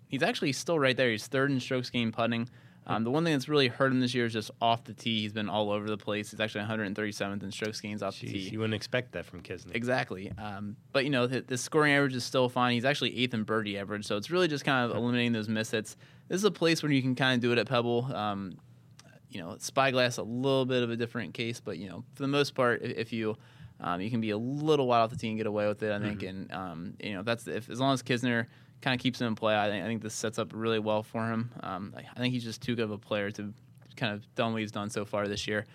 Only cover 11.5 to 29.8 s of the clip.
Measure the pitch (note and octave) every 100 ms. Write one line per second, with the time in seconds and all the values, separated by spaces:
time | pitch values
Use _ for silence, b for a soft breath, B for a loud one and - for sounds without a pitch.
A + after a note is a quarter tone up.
11.5 | B2+ - D#3 D3+ C#3+ C#3 B2+ A#2+ C3+ B2+
12.5 | B2+ B2 A#2+ B2+ C#3+ B2 - B2 A#2 G#2+
13.5 | A2 G#2 G2 G2 G#2 G#2 G#2 G#2+ F3 F3+
14.5 | C#3+ D3 C3+ A#2+ G2+ A#2+ B2 A#2+ A#2 G#2+
15.5 | A2 A2 A2+ A2 B B B - F3+ G3+
16.5 | F3 E3 D#3+ D3+ C#3 C3 B2+ C3 B2+ A#2+
17.5 | A#2+ G2+ B2+ A#2+ A#2+ B2+ F#2+ G#2 G2 G2
18.5 | - - - - - - - - - E2+
19.5 | G2+ - - C3+ B2+ B2+ A#2+ F#2+ A#2+ C3+
20.5 | C3+ B2+ B2+ A#2+ A#2 A#2 A#2+ F2 - A#2
21.5 | A#2 - E2 F#2+ F2 A#2+ - C#3 C#3+ C#3
22.5 | - B2 A#2 A#2+ A2 A#2 A2+ G#2+ G#2+ B
23.5 | B B - - F2 G#2 A#2+ A2 G#2 A#2+
24.5 | C#3+ D3+ D3+ B2+ A#2+ A2+ A2+ A2+ A2 A2
25.5 | G#2 G#2 G#2 G#2+ G#2 G#2 G2+ F#2+ F#2+ F#2
26.5 | E2+ F#2 D#2+ F2+ - G2+ G2 G#2+ A#2 -
27.5 | E2+ B2 A#2 C3+ C3 - B2 B2+ A#2 A2+
28.5 | B B - C#3 B2 C3 A#2+ A#2+ G#2+ A2
29.5 | G#2+ G#2 G2+